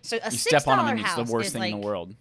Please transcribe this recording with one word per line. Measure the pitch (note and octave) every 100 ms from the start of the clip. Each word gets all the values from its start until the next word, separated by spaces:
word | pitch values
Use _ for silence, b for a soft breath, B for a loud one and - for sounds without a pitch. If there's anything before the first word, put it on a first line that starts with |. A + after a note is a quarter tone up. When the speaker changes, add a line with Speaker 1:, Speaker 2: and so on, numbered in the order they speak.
Speaker 1:
so | - A3+
a | A3
Speaker 2:
You | A#2
step | A4+ D3 C#3
on | B2+
'em | A2+
Speaker 1:
six |
dollar |
Speaker 2:
and | A2
it's | G#2+ A#2+
the |
Speaker 1:
house | A#2
Speaker 2:
worst | A#2 G2
Speaker 1:
is, |
Speaker 2:
thing | A2+
in | G#2+
the | G#2
Speaker 1:
like, | G2+
Speaker 2:
world. | G2 F2 G#2+